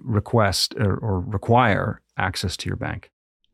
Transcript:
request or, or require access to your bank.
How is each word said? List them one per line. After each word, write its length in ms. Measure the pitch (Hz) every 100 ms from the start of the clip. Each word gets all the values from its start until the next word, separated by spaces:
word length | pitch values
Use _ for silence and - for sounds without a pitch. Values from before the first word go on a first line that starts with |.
request 720 | 127 104 - 117 101 - - -
or, 200 | 98 95
or 240 | 113 92
require 800 | 92 101 - 120 120 92 90 - _ -
access 380 | 95 - 92 -
to 120 | 90
your 60 | -
bank. 340 | 78 90 - _ _ _ _